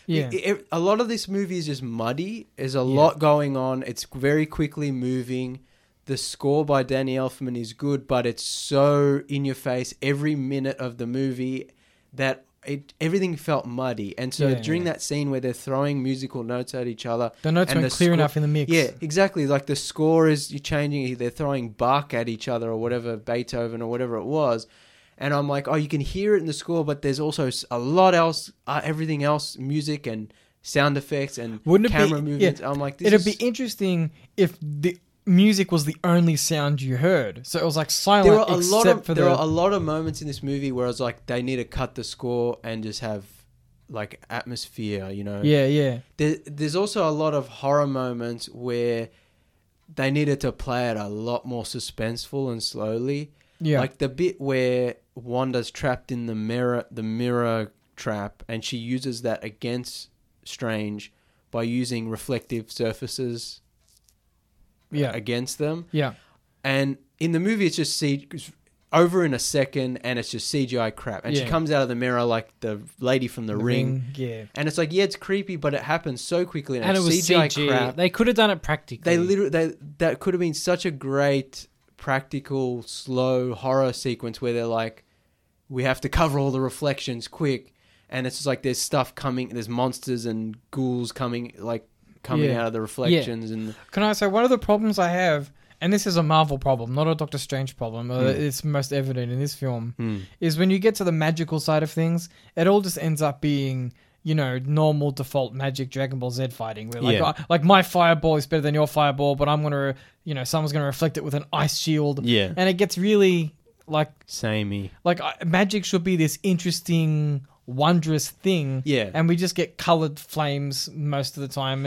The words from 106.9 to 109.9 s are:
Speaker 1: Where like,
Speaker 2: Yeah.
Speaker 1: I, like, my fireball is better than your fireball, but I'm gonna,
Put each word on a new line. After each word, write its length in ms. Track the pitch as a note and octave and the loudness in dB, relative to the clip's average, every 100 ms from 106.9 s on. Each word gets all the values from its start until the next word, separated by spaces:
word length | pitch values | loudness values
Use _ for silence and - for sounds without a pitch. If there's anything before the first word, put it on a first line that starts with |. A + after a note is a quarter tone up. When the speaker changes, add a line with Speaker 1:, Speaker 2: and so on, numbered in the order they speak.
Speaker 1:
Where 100 | - | -2
like, 160 | B2 F#3+ | 2 4
Speaker 2:
Yeah. 80 | D#3 | 2
Speaker 1:
I, 100 | D3+ - | 0 0
like, 160 | E3+ | 4
my 160 | E3 G3 | 8 6
fireball 560 | F3+ F3+ E3+ D#3+ D#3+ D#3 | 6 4 4 4 4 2
is 80 | C#3 | 2
better 140 | D#3+ | 0
than 140 | D3 | 2
your 120 | D3+ D3+ | 2 2
fireball, 500 | D3+ D3 C#3 C#3+ C#3 | 2 2 2 0 2
but 120 | D3 | 2
I'm 140 | D3+ | 2
gonna, 320 | D3+ C#3+ C#3 | 0 -2 -2